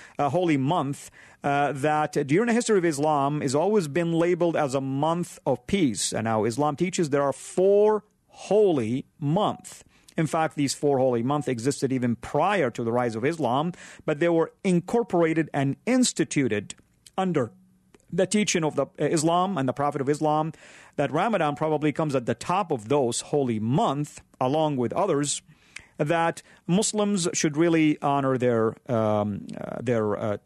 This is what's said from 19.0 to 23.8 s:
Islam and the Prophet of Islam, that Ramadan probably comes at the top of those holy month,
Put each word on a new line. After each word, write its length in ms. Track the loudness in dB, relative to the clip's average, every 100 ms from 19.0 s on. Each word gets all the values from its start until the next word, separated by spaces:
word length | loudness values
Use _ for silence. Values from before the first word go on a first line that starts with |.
Islam 540 | -2 0 2 2 0 0
and 100 | -2
the 40 |
Prophet 280 | -2 -2 -2
of 80 | -2
Islam, 440 | 0 2 0 -2 -6 -20 -20 -12
that 160 | -4 -2
Ramadan 460 | 0 0 0 -2 -2
probably 340 | -2 0 0
comes 240 | 0 -2
at 120 | -2 -2
the 80 |
top 360 | -6 -2 -2 -2
of 180 | -4 0
those 340 | 0 0 -2
holy 360 | -2 -2 0 -2
month, 640 | 0 0